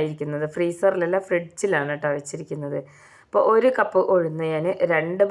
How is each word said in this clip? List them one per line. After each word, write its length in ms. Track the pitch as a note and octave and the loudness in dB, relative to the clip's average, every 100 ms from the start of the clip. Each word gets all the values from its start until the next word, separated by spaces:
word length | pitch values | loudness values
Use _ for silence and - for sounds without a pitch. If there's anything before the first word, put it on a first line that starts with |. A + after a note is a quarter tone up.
| D#3 | -2
ഇരിക്കുന്നത്, 400 | D3+ D3 D3 D3+ E3+ | -4 -6 -4 -4 -2
ഫ്രീസറിലല്ല 640 | E3+ E3+ G3 F#3+ E3+ F#3+ F#3+ | -2 2 0 2 0 0 0
ഫ്രിഡ്ജിലാണ് 600 | F3 E3 - G3+ D#3 C#3+ | -2 -2 -4 0 0 0
കേട്ടോ 160 | D3 D3+ C#3+ | -2 -2 -4
വെച്ചിരിക്കുന്നത്. 600 | C#3+ D#3+ D#3 D3+ C#3+ C#3+ - - - - _ | -6 -12 -10 -8 -6 -8 -10 -18 -20 -20 _
അപ്പോൾ 160 | G#3 - | 2 4
ഒരു 180 | A3 B3+ B3+ | 4 4 2
കപ്പ് 220 | G#3 F#3 - | 2 2 4
ഉഴുന്ന് 320 | F#3 E3 D#3+ D#3+ | 2 0 -4 -4
ഞാൻ 120 | D#3 E3+ F#3+ E3+ | -2 -2 0 0
രണ്ട് 300 | E3 E3 F#3 G3+ | 2 0 0 2